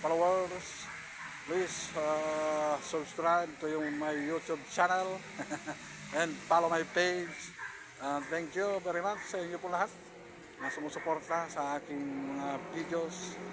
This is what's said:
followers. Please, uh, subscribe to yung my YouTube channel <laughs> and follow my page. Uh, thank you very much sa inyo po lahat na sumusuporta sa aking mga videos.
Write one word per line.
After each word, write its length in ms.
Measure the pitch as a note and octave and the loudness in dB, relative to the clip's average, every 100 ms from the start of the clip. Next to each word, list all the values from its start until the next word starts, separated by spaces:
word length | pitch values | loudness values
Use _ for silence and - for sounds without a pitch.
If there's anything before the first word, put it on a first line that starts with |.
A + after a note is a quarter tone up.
followers. 800 | D3+ E3 F3 F#3 F3+ F3+ - - - - - - - - - | 2 6 6 6 2 -4 -8 -8 -8 -10 -10 -10 -10 -10 -2
Please, 480 | E3+ F#3 - - E3 | 0 2 0 -2 0
uh, 800 | D3+ D#3 D#3 D#3 D#3 D#3 D3+ C#3+ | 2 2 2 2 2 4 4 2
subscribe 640 | - E3 D3 - E3 E3+ E3+ D3 | 0 -2 -2 2 6 6 4 -2
to 80 | D#3 | -2
yung 160 | D#3 D3+ D3 | 0 0 0
my 160 | D3+ | 0
YouTube 480 | D3+ C#3+ E3 - D#3+ C3+ | 0 0 -2 -2 -4 -4
channel 480 | - F3+ F#3 F#3+ F#3+ - E3+ - D3 - | 4 4 6 2 -4 -8 -8 -6 -6 -6
<laughs> 540 | C#3+ - - - D3 | -8 -10 -12 -4 0
and 160 | E3 C#3+ - | 0 0 6
follow 160 | E3 E3 | 6 8
my 160 | E3 D#3+ | 4 2
page. 640 | - F3+ F3+ F3 D#3 - - - - - - | 4 4 4 -2 -6 -10 -10 -10 -10 -14 -6
Uh, 160 | C#3 C#3+ C#3 | -2 -2 0
thank 240 | D#3+ E3 | -2 0
you 320 | F3 G3+ G3 | 0 2 2
very 160 | F3+ F3 | 0 0
much 240 | F#3 G#3 - | 0 -2 -4
sa 80 | G3 | -4
inyo 160 | E3+ F3 | -2 -4
po 160 | F3+ | 0
lahat 180 | F3 G#3 - - - - - - - | 2 2 0 -14 -16 -16 -16 -18 -6
na 80 | - | -4
sumusuporta 800 | - D3+ D3 E3 D#3 D3+ E3+ E3 | -2 -4 -4 0 0 2 0 0
sa 320 | - C#3+ C#3+ | -2 0 -2
aking 240 | - C#3+ C#3+ C#3 C3+ C#3 | -4 -4 -2 -4 -4 -2
mga 240 | C#3 C#3 - D#3+ | -2 -4 -4 -6
videos. 640 | D#3+ E3 E3 - - - - | -2 0 0 -4 -6 -8 -10